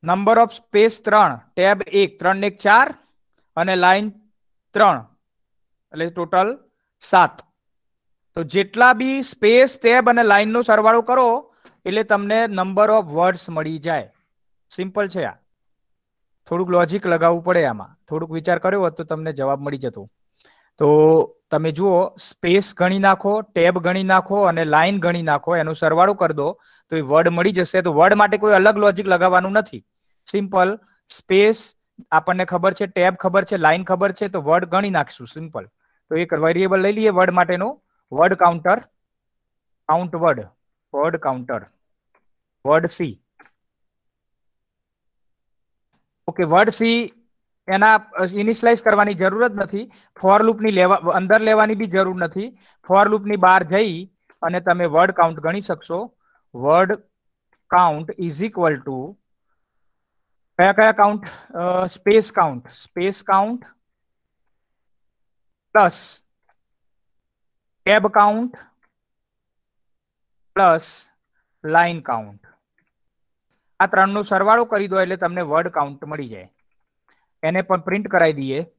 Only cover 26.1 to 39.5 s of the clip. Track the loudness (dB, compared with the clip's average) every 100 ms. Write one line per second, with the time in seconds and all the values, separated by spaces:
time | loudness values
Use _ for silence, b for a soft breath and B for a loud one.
26.1 | 2 -2 -2 -6 -8 b b b -8 0
27.1 | 2 2 0 -2 0 -2 -2 0 2 4
28.1 | 4 2 2 2 4 4 4 2 0 -2
29.1 | 0 2 2 2 -2 -4 -14 _ _ _
30.1 | _ -8 -6 -2 0 0 -2 _ _ _
31.1 | -20 _ 2 2 0 -8 _ _ _ -2
32.1 | -2 0 -4 -4 -2 -2 -2 -6 0 -2
33.1 | 0 -2 -2 -2 0 0 0 -2 -2 -2
34.1 | -4 -8 -6 -2 -2 0 -4 -2 -4 -6
35.1 | -12 -20 -18 -14 -14 -16 _ _ _ _
36.1 | -6 -4 -2 -2 0 0 0 0 0 0
37.1 | 2 2 2 -2 -2 -6 -10 _ _ _
38.1 | 0 0 4 2 2 -2 -2 -4 _ _
39.1 | _ _ _ _